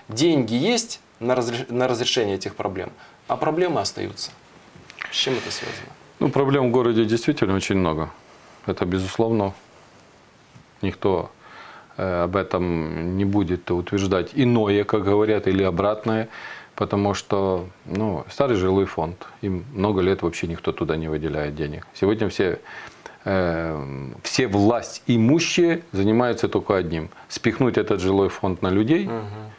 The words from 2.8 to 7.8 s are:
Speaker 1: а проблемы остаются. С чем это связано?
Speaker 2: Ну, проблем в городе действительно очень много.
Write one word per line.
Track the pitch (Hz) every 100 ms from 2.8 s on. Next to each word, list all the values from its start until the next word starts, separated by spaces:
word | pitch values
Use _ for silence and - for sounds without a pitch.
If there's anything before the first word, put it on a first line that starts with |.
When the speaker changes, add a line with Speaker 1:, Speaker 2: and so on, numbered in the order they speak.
| 90 - - - -
Speaker 1:
а | 120
проблемы | 147 156 180 135
остаются. | 98 - 98 101 - - - - - - - - -
С | -
чем | -
это | 123 104
связано? | - - - - - - -
Speaker 2:
Ну, | 147
проблем | 135 135 139 127
в |
городе | 123 120 110
действительно | 110 117 - 143 101 95
очень | -
много. | 98